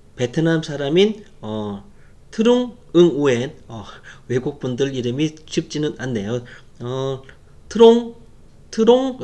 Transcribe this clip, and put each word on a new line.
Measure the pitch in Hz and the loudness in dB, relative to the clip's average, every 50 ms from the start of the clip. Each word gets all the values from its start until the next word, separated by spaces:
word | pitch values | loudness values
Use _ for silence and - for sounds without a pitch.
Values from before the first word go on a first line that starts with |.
| - - - | -20 -16 -10
베트남 | - 127 123 123 165 160 165 165 160 | -6 -6 -4 -2 -2 0 0 0 -2
사람인, | 156 156 147 143 143 139 156 180 202 214 208 - - - - - | -4 -6 -8 -6 -4 0 2 4 2 2 0 -4 -12 -20 -20 -16
어, | - 107 107 110 107 104 101 101 - - - - - - - - - - | -12 -8 -8 -6 -6 -8 -8 -10 -12 -18 -20 -20 -20 -20 -20 -20 -20 -10
트룽 | - - 226 233 240 247 247 247 - - - - - | -4 0 2 4 4 2 0 -4 -8 -16 -10 0 4
응우엔, | 165 175 170 127 139 147 139 123 117 123 143 156 - - - | 4 4 4 4 2 0 0 0 0 -2 -6 -8 -14 -18 -16
어, | 117 113 98 - - - - - - - - - | -16 -16 -16 -16 -18 -20 -20 -20 -20 -16 -8 -4
외국분들 | 120 127 120 147 143 - - 127 127 120 139 139 135 | -4 -4 -2 -4 -8 -6 -6 -6 -2 -2 -2 -2 -2
이름이 | 127 117 123 120 139 156 151 156 - - - | -4 -4 -4 -2 -2 -2 -2 -4 -6 -16 -8
쉽지는 | - 175 160 - - 147 151 151 - - | -6 -6 -4 -4 -4 -4 -4 -4 -6 -6
않네요. | 113 104 120 107 98 104 120 123 120 - - - - - - - | -6 -6 -4 -4 -4 -4 -6 -6 -6 -10 -18 -20 -20 -20 -18 -14
어, | 123 123 127 131 135 135 135 127 - - - - - - - - - - | -10 -8 -6 -6 -4 -6 -6 -8 -10 -16 -20 -20 -20 -20 -20 -20 -16 -4
트롱, | - 208 233 226 233 233 240 233 233 - - - - - - - - - - - | 4 8 8 8 8 8 2 -4 -12 -18 -20 -20 -20 -20 -20 -20 -20 -20 -20 -10
트롱, | - - 226 226 240 254 262 269 247 - | -4 0 4 4 4 4 4 -2 -6 -8